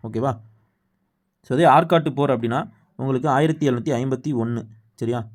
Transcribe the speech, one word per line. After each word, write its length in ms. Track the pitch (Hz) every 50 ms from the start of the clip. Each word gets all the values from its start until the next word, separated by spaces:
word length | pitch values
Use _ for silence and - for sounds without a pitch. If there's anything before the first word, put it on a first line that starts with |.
| -
ஓகேவா? 260 | 113 107 110 123 139 - - - - _ _ _ _ _ _ _ _ _ _ _ _ _ _ _ _ _ _ _
So, 120 | _ 127
அதே 80 | 135 170 147 131
ஆற்காட்டு 340 | 156 170 165 170 165 151 156 127 131
போர் 200 | 143 139 131 113
அப்படின்னா 220 | 117 117 117 143 - - - _ _ _ _ -
உங்களுக்கு 280 | 127 135 135 127 131 156
ஆயிரத்தி 400 | 131 135 151 156 160 156 151 139
எழுநூத்தி 220 | 123 120 107 156 135
ஐம்பத்தி 360 | 117 127 135 131 127 - 147 143
ஒன்னு. 280 | 117 117 117 120 117 110 110 - - _ _ _ -
சரியா? 180 | 117 117 120 120 107 -